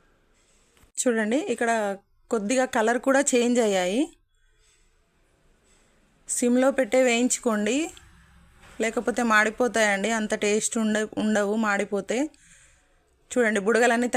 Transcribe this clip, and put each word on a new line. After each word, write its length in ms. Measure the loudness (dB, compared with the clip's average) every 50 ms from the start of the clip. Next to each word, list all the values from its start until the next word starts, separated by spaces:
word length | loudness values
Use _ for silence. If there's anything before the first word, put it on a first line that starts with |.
| _ _ _ _ _ _ _ _ _ _ _ _ _ _ _ _ _ _ -8 -4
చూడండి, 380 | -2 0 0 0 0 0 0 -2 -2 -2 -4
ఇక్కడ 180 | -2 0 0 0 0 0 -2 -4 -6 _ _ _ _ _ -4 -4
కొద్దిగా 320 | -4 -2 0 0 0 0 0 0
కలర్ 240 | 0 0 2 0 0 0 2
కూడా 140 | 2 2 2 2
చేంజ్ 280 | 2 2 2 2 2 2 2
అయ్యాయి. 380 | 2 2 0 0 0 0 -2 -2 -2 -4 _ _ _ _ _ _ _ _ _ _ _ _ _ _ _ _ _ _ _ _ _ _ _ _ _ _ _ _ _ _ _ _ _ _ _ _ _ _ _ _ _ _ -10 -6 -2
సిమ్లో 320 | 0 2 2 2 2 2 2 0
పెట్టే 240 | -2 0 2 2 4 4
వేయించుకోండి, 680 | 2 2 2 0 -2 -2 -2 -2 -2 -2 -2 -2 -2 -2 -4 -6 -8 -16 -20 -20 -20 -20 -20 _ -20 -20 -20 -20 _ -20 -20 -20 -8 -6 -6
లేకపోతే 360 | -4 -4 -4 -4 -4 -2 -2 0 2 4
మాడిపోతాయండి. 800 | 4 2 2 0 -2 -2 -2 0 0 0 2 0 0 -2 -2 -2 -2
అంత 140 | -2 -4 -4 -2 0
టేస్ట్ 320 | 0 0 0 -2 -2 -4 -2 -2
ఉండ-, 260 | 0 0 -2 -2 -4 -4 -4 -2
ఉండవు 320 | 0 0 0 0 0 -2 -2 -2 -2
మాడిపోతే. 520 | 0 -2 -2 -4 -4 -6 -4 -4 -4 -4 -4 -4 _ _ _ -20 -20 _ _ _ _ _ _ _ _ _ _ _ _ _ _ -6 -2
చూడండి, 260 | 0 0 2 0 0 0 2
బుడగలన్నీ 420 | 2 4 4 4 2 2 0 0 0